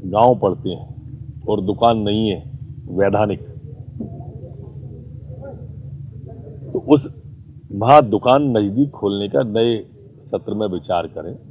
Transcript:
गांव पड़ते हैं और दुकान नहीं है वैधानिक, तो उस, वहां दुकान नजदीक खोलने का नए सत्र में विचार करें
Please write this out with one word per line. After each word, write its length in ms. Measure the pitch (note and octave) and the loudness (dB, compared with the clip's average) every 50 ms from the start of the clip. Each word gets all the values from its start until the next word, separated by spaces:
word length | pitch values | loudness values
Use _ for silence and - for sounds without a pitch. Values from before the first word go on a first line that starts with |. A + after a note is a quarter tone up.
| - | -6
गांव 320 | F#2 F#2 G#2+ A#2 B2+ B2 G2+ | 0 4 6 8 8 6 6
पड़ते 320 | - G2 F2+ D#2 - F#2 | 2 0 0 0 -4 -6
हैं 240 | F2 - - - - - - - - - - - - - - - | -6 -6 -10 -14 -16 -16 -14 -16 -14 -14 -14 -14 -14 -10 -2 -2
और 120 | G#2+ G#2 | 0 0
दुकान 380 | F#2+ G2 G2 - A#2+ A#2 A#2+ A2 | 0 -2 0 4 4 4 4 4
नहीं 320 | G#2 G2+ G#2 A2 A2 G#2+ | 0 0 0 2 2 0
है 280 | F#2 E2 - - - - - - - - - - | 0 -2 -6 -12 -14 -14 -14 -14 -14 -14 -12 -6
वैधानिक, 540 | F2 F#2 G2 G2 G2+ G#2 G#2+ G#2 F#2 - - - - - - - - - - - - - - - - - - - - - - - - - - - - - - - A#3 - - - - - - - B3+ - C4+ C4+ B3 A#3+ A#3+ - - - - - - - - - - - - - A#2 - - - C#3+ - - C3+ | 0 2 2 4 4 4 2 2 0 -4 -8 -16 -16 -16 -16 -16 -16 -16 -16 -16 -12 -10 -10 -10 -10 -14 -14 -14 -14 -14 -16 -14 -16 -16 -16 -16 -16 -16 -16 -14 -16 -16 -16 -16 -16 -16 -16 -16 -14 -14 -14 -14 -14 -14 -14 -14 -14 -14 -14 -14 -14 -14 -14 -14 -14 -16 -16 -16 -16 -16 -16 -16 -16 -14 -14 -8
तो 60 | - - | -8 -8
उस, 360 | - - D3+ C#3+ - - - - - - - - - - - - - - | 4 4 4 4 4 -4 -14 -16 -18 -18 -18 -18 -20 -20 -20 -20 -14 -10
वहां 380 | - G2 A2 B2 C#3+ D3+ C#3 G#2+ | -4 0 6 8 10 8 8 8
दुकान 320 | G#2+ G2 - B2 B2+ C#3+ D3 C#3 A#2+ G#2+ | 0 2 4 4 4 6 4 4 2 2
नजदीक 320 | G#2 G2+ G2+ B2 C#3+ C#3+ | 2 2 2 2 2 0
खोलने 380 | - - G#2+ G2 G2+ G2+ G2+ G2 | 0 -2 -2 -2 0 0 -2 0
का 140 | - - | 0 0
नए 440 | C3 A2 G#2 A2+ A2+ A#2 A#2 G#2+ - - - - - - - - - | 0 2 2 2 4 4 2 0 -4 -12 -20 -20 -20 -20 -20 -20 0
सत्र 280 | - - G2+ - - G2+ | 2 2 2 2 -4 -4
में 120 | G#2 G#2+ | -2 -2
विचार 400 | G2+ F2+ F2 - - F2+ E2+ E2 | -2 -2 -6 -2 0 0 0 0
करें 320 | D#2+ - D#2+ D#2 E2+ F2 C#2 - - | -4 -8 -10 -10 -10 -12 -12 -16 -20